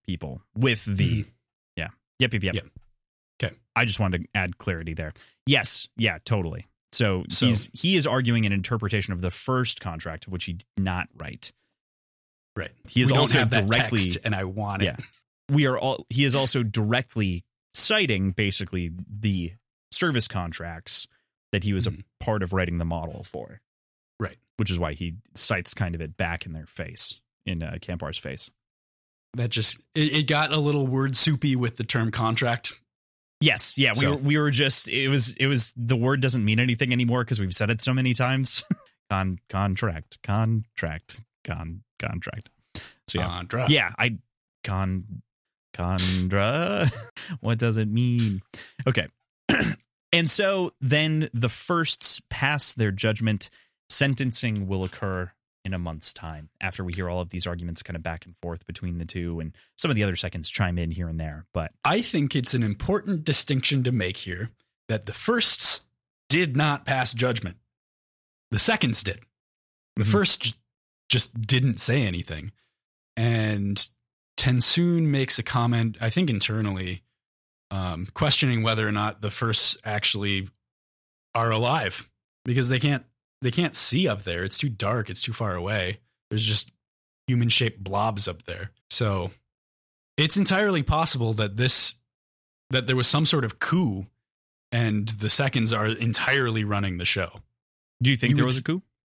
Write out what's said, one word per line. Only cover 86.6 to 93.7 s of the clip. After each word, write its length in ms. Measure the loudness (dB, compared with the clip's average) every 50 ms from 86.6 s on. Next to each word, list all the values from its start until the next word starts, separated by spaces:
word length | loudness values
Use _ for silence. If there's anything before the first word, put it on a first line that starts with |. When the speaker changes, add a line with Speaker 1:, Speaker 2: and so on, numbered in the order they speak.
| 0 -2 _ _ _ _ _ _ _ _ _ _ _
Speaker 2:
human-shaped 560 | 0 0 2 2 2 2 2 2 0 -2 -6 -8
blobs 440 | -4 -2 0 0 0 -2 -2 -4
up 160 | -4 -6 -8 -10
there. 280 | -12 -12 -10 -12 -14 _ _ _ -2
So 420 | 0 0 2 0 0 -2 -4 -6 -8 _ _ _ _ _ _ _ _ _ _ _ _ _ _ _ _
it's 200 | 0 2 2 2
entirely 460 | 2 2 2 2 2 2 2 2 0 0
possible 500 | 0 0 2 2 2 0 0 0 -2 0
that 240 | -2 -2 -2 -2
this, 380 | 0 2 4 4 4 4 2 0 _ _ _ _ _ _ _ _ _ _ _ _ _ _ -2
that 160 | -2 -2 0
there 80 | 0 2
was 120 | 2 4
some 180 | 4 4 4 4
sort 200 | 4 2 2 0
of 140 | -2 -4 -6
coup 480 | -4 0